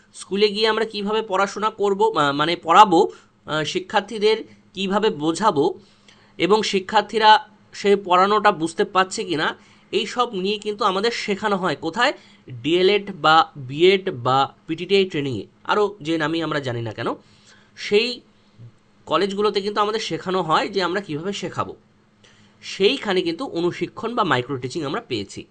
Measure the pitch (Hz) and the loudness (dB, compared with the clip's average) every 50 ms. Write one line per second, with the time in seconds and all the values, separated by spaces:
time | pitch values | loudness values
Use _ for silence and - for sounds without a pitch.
0 | _ _ _ - - - 185 202 214 214 196 208 220 220 220 220 220 214 208 208 | _ _ _ -20 -12 -6 0 2 2 2 2 2 2 2 2 2 0 -2 -4 -6
1 | 202 202 214 220 214 220 185 185 196 196 - - 208 220 214 - 196 202 196 190 | -4 -2 -2 -2 -2 0 0 0 0 0 -2 -2 -4 -4 -2 0 0 0 2 2
2 | 214 226 - 160 147 143 139 143 151 160 175 170 - 160 165 190 220 202 170 165 | 2 2 4 2 2 2 2 0 0 0 -2 -4 0 0 4 4 4 4 6 4
3 | 214 - - - - _ _ _ _ - 147 156 156 151 - 185 185 - - 208 | 2 2 -2 -10 -20 _ _ _ _ -6 -4 -4 -4 -4 -6 -8 -8 -4 -4 -4
4 | 202 202 233 214 196 214 220 220 - - - _ _ _ _ 180 196 190 190 214 | -4 -4 -6 -2 0 0 0 0 -4 -12 -18 _ _ _ _ -8 -6 -2 -2 0
5 | 202 220 180 147 147 165 165 165 202 220 170 139 147 190 - - - _ _ _ | 0 0 -2 0 -2 -2 -2 0 0 0 2 2 0 0 -2 -4 -12 _ _ _
6 | _ - - _ _ _ _ - 160 175 208 220 202 - - 190 190 - 214 208 | _ -20 -20 _ _ _ _ -4 0 2 2 2 2 0 -2 -2 -2 2 0 0
7 | 208 214 - 220 220 214 214 214 - - _ _ _ _ - - - 202 202 196 | 0 0 -2 4 6 6 6 6 4 -2 _ _ _ _ -16 -2 2 2 2 2
8 | 196 180 175 180 190 202 208 214 202 220 196 151 156 160 - - 208 202 - 185 | 4 2 4 4 6 4 4 4 4 4 2 2 -2 -4 -2 -2 -2 0 2 0
9 | 190 185 - - 208 185 165 143 160 214 - - - _ - - _ _ - 196 | 0 0 -2 -6 -6 -4 -2 -2 -2 -4 -4 -8 -16 _ -20 -20 _ _ -4 -2
10 | 226 202 - 240 247 233 233 185 185 196 214 208 - 214 208 208 233 202 185 190 | -2 -2 -2 -2 -2 -2 -2 -2 -2 -2 -2 -2 -4 -8 -6 -2 0 0 0 0
11 | 202 233 233 - - - 202 196 214 214 202 185 185 180 143 - - 160 160 214 | 0 -2 -2 -4 -4 -4 -4 -2 0 -2 0 0 0 -2 -4 -2 -6 -6 -2 0
12 | 240 285 - - - - - _ _ - 127 117 117 147 165 180 185 190 208 208 | 0 0 0 -4 -12 -20 -20 _ _ -16 -16 -6 -2 0 2 4 4 4 4 2
13 | 202 208 196 151 143 156 156 160 - - - 151 135 123 139 151 170 185 196 196 | 0 -4 -10 0 2 4 6 6 4 2 -2 -10 -12 -10 0 4 4 4 4 4
14 | 190 190 156 127 117 127 131 135 139 - - _ _ - 160 156 180 180 196 196 | 0 -4 -8 -4 -2 0 2 2 2 0 -2 _ _ -8 -6 -6 -2 0 2 2
15 | 190 185 - 156 143 139 123 101 - - _ _ _ - 180 208 208 202 208 - | 2 2 0 -2 -2 -2 -4 -4 -6 -10 _ _ _ -2 2 2 2 0 -2 -6
16 | 147 151 165 165 156 147 165 165 160 156 156 147 135 127 117 117 117 113 107 - | -4 -4 -2 0 0 -2 -2 -2 -2 -2 -2 -4 -4 -4 -6 -4 -6 -8 -6 -6
17 | 120 - - - - _ _ _ _ - - - _ _ _ - - - 208 208 | -4 -4 -6 -6 -10 _ _ _ _ -20 -20 -20 _ _ _ -14 -4 2 2 2
18 | 233 247 247 - - _ _ _ _ _ _ - - - - _ _ _ _ _ | 2 2 -2 -8 -14 _ _ _ _ _ _ -20 -20 -20 -20 _ _ _ _ _
19 | _ - 147 160 190 202 196 196 208 214 196 208 190 208 208 214 208 208 214 220 | _ 0 2 2 2 2 0 0 0 0 0 0 -4 -2 -2 0 0 0 0 -4
20 | 220 - 165 156 - 185 185 190 175 160 156 190 269 254 196 196 180 170 175 208 | -4 -4 -6 -6 -4 -2 -2 -2 0 2 2 2 2 0 -2 -2 -2 -2 -2 -4
21 | 202 160 151 143 165 196 202 - - 156 120 - 98 95 82 - _ _ _ _ | -4 -6 -8 -6 -6 -6 -8 -6 -8 -8 -6 -6 -8 -8 -8 -16 _ _ _ _
22 | _ _ _ _ _ _ _ _ _ _ _ _ - - - - 190 214 269 269 | _ _ _ _ _ _ _ _ _ _ _ _ -16 -14 -4 2 2 2 2 2
23 | - 220 185 190 185 170 165 165 269 - - 170 170 175 - - 180 - - - | -2 0 0 0 0 0 -2 -4 -6 -6 -4 -2 -2 -2 -2 -2 -6 -8 -8 -8
24 | - 233 240 240 214 165 139 123 123 123 143 123 131 127 - 180 151 135 160 226 | -8 -6 -2 -2 0 2 2 0 0 -2 -6 -8 -6 -8 -6 -6 -6 -4 -6 -6
25 | - - 127 104 98 - - 104 - - | -6 -6 -6 -6 -6 -8 -10 -14 -16 -16